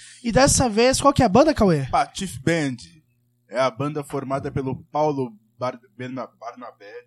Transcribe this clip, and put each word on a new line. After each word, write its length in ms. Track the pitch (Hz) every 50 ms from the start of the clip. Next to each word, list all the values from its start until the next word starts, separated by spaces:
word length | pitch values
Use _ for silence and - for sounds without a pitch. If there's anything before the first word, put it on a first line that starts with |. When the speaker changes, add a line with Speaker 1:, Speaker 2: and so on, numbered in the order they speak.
| - - - - -
Speaker 1:
E 80 | 233
dessa 380 | 202 254 269 - - - 262 240
vez, 300 | 202 214 240 254 262 -
qual 140 | - 277 277
que 80 | -
é 40 | 262
a 40 | 214
banda, 240 | 180 247 302 320 285
Cauê? 320 | - 226 190 165 143 135
Speaker 2:
Patife 540 | - - 165 143 - _ - 196 175 - -
Band. 380 | - 160 170 165 147 139 127 - - - _ _ _ _ _ _ _ _ _ _ _
É 120 | _ 98 123
a 100 | 135 127
banda 340 | 117 110 139 147 151 151 139
formada 480 | - - 139 131 127 135 139 117 143
pelo 320 | - 147 131 131 123 - - _
Paulo 400 | - 151 156 151 147 135 131 120 110 - _ _ _ _
Bar-, 200 | 123 127 123 120 _ _ 101
Berna-, 320 | 120 123 127 131 131 117 - _ _
Barnabé, 520 | 107 117 117 123 120 110 101 _ 104 101 110 123 123